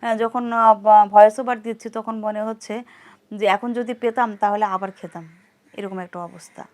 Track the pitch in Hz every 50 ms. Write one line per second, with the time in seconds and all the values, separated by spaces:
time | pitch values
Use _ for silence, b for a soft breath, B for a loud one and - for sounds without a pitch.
0 | - 233 226 220 226 226 226 247 240 240 233 233 226 220 220 208 202 214 214 214
1 | 208 208 196 208 208 214 214 - 262 240 247 226 214 226 226 220 - 226 220 226
2 | 220 226 226 220 208 214 208 214 214 220 226 214 - - 208 233 247 B B B
3 | B B B B B _ 214 208 208 202 190 202 - 247 240 233 240 233 247 240
4 | 247 240 226 240 247 226 208 202 - 208 208 208 214 202 190 185 196 190 190 _
5 | - 170 _ 175 165 160 165 175 190 _ _ _ _ _ _ - 202 196 190 190
6 | 180 175 - 180 175 170 180 180 - - _ - - _